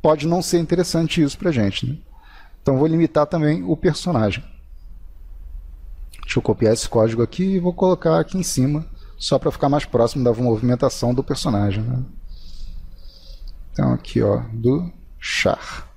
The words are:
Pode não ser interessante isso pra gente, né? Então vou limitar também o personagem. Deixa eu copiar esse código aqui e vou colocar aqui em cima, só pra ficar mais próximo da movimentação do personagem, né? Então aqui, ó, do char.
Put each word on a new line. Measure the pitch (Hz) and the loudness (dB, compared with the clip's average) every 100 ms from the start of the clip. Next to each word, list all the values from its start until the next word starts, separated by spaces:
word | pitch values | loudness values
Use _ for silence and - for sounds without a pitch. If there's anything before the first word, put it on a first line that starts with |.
Pode | 156 156 151 | 4 2 2
não | 175 | 0
ser | 170 175 | 2 2
interessante | 160 175 175 165 165 - | 2 2 2 2 2 4
isso | 143 - | 2 2
pra | 180 | 0
gente, | 139 101 - | 4 2 0
né? | 123 147 - - - - - - | -4 -6 -10 -20 -20 -20 -20 -4
Então | - 131 | 2 4
vou | 156 | 4
limitar | 160 160 151 147 | 4 4 4 2
também | 170 151 160 | 2 2 2
o | 180 160 | 0 2
personagem. | 185 - 180 143 107 98 - - - - - - - - - - - - - - - - - - | 2 0 0 2 2 0 -8 -18 -18 -18 -16 -16 -16 -16 -16 -14 -12 -12 -14 -16 -16 -14 -14 -12
Deixa | - - | -4 -2
eu | |
copiar | - 107 110 | 0 2 2
esse | 117 - | 2 2
código | 117 113 113 | 2 2 2
aqui | 117 - | -2 0
e | 190 190 | 0 2
vou | 175 | 0
colocar | 175 185 180 165 160 | 2 2 2 2 2
aqui | 160 185 | 0 -4
em | |
cima, | 170 - 131 147 165 - - - | -2 0 2 0 -4 -14 -18 -10
só | - 135 | 0 2
pra | - | 0
ficar | - 143 | 0 2
mais | 143 | 2
próximo | - 120 117 143 | 2 2 2 2
da | 120 | 2
movimentação | 113 123 110 120 123 135 - 120 | 2 2 2 2 2 0 0 0
do | 123 | 0
personagem, | - 139 - 104 101 101 | 0 -2 0 0 2 0
né? | 113 123 131 - - - - - - - - - - - - - - - - | -2 -2 -4 -10 -12 -12 -12 -10 -8 -8 -12 -14 -16 -18 -18 -14 -14 -14 -8
Então | - 135 | -2 0
aqui, | 123 - 117 | 0 -2 0
ó, | 104 101 117 | 2 0 -2
do | 110 117 143 175 - - - | -2 0 2 -2 -10 -20 -12
char. | - - - - - - - | -6 0 0 0 -6 -12 -14